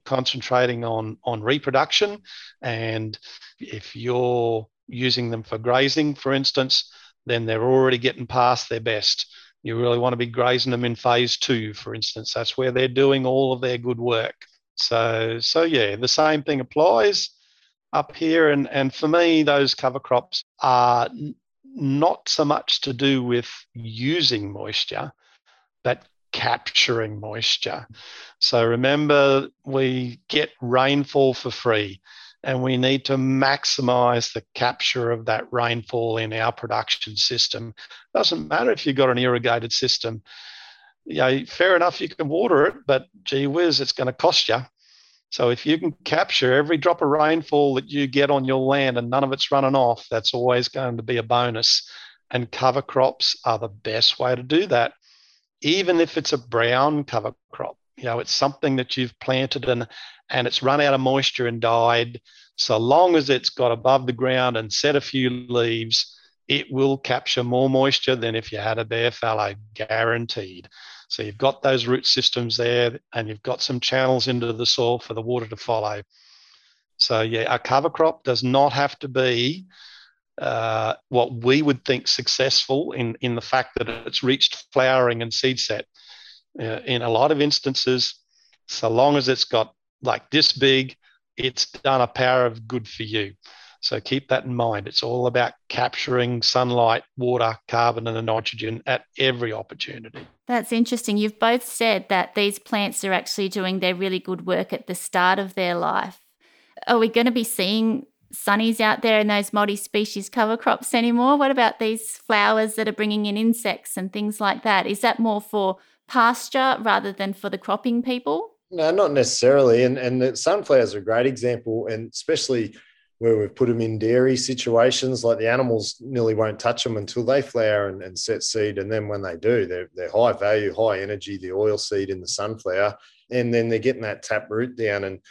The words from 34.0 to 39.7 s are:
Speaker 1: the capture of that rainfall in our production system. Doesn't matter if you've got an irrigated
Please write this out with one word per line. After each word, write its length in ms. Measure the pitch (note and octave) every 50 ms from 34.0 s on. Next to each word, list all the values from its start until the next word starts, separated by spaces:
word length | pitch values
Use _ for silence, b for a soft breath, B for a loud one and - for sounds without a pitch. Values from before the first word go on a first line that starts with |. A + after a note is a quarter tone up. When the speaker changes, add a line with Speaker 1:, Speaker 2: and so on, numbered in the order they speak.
| B2 A#2+ A#2+ A#2+ A#2 -
Speaker 1:
the 120 | - A2+ - _ _
capture 560 | - B2 B2 B2 - - - - C3 A#2+ A#2
of 140 | A#2 A2+ A2+
that 260 | A2+ A2 G#2+ - -
rainfall 640 | B2+ B2 A#2+ A#2+ A#2 A#2 G#2+ - - A#2+ A#2 A2+ A2+ A2+
in 140 | A2 A2
our 200 | A2 A2+ A2 A#2
production 640 | A#2 - - A2+ A2+ A2+ A2+ - - - - A2 G#2+
system. 580 | - - - B2+ A2+ - - - A2 A2+ A2+ A2 B B B B B B B -
Doesn't 320 | D3+ C#3+ - E3+ E3 D#3
matter 240 | D#3 D#3 E3 A#3+ B3+
if 160 | G#3 - -
you've 80 | D3+ C3+
got 160 | C3+ C3+ B2+
an 80 | B2 B2
irrigated 540 | B2+ B2+ B2 A#2+ A#2 B2+ A#2 A#2 A2+ A2+